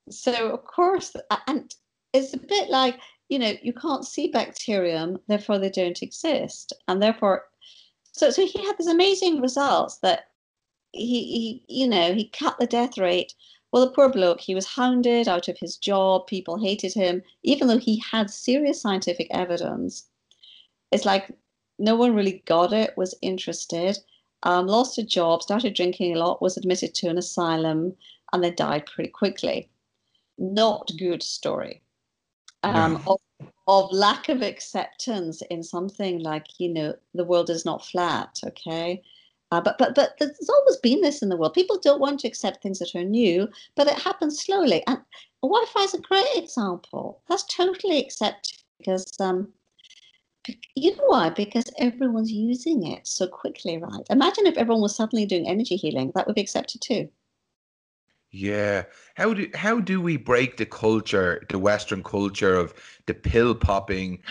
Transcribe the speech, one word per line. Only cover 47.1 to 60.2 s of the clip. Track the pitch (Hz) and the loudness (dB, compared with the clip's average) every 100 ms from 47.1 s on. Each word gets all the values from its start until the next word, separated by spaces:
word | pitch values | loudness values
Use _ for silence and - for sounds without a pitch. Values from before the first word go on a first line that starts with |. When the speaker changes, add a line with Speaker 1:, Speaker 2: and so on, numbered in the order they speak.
| - - | -12 -4
Speaker 1:
That's | 381 | -4
totally | - - 359 370 392 294 | -2 0 0 0 0 0
accepted | - - 208 - - - _ _ | -2 -4 -4 -4 -10 -12 _ _
because, | - 185 190 - | -4 -4 -4 -4
um, | 190 185 196 _ _ _ - - _ _ _ _ - | -2 -2 -4 _ _ _ -20 -20 _ _ _ _ -16
bec-, | - - | -16 -12
you | 269 330 571 | 0 0 4
know | 554 | 4
why? | 277 165 | 4 4
Because | 165 202 233 - - | 0 -2 -2 -4 0
everyone's | 254 247 262 226 220 | 0 0 0 0 -2
using | 214 226 247 330 285 156 | -2 -2 -2 -2 -2 -2
it | - - | -6 -8
so | - 185 | -4 -4
quickly, | - - - 180 165 | -4 -10 -8 -8 -6
right? | 170 101 - | -8 -10 0
Imagine | 233 339 427 392 | 4 4 4 4
if | - | 4
everyone | 226 226 | 2 2
was | 208 | 2
suddenly | - 220 220 | 0 -2 0
doing | 202 180 - | 0 0 0
energy | 196 - 180 | -2 -2 -2
healing. | 156 143 131 | -2 -2 -2
That | 185 - | -2 -2
would | 214 | -2
be | |
accepted | 196 - - - | -2 -4 -6 -8
too. | - 208 156 _ _ _ _ _ _ _ _ _ _ _ _ | -4 -4 -4 _ _ _ _ _ _ _ _ _ _ _ _
Speaker 2:
Yeah. | 95 98 104 104 98 92 - - | -8 -4 -2 0 -2 -4 -14 -18
How | - 208 | -4 -2
do, | 202 - | -2 -4
how | 156 202 240 | -4 -2 -2
do | 185 190 | 0 -2
we | 170 | 0
break | 147 | -2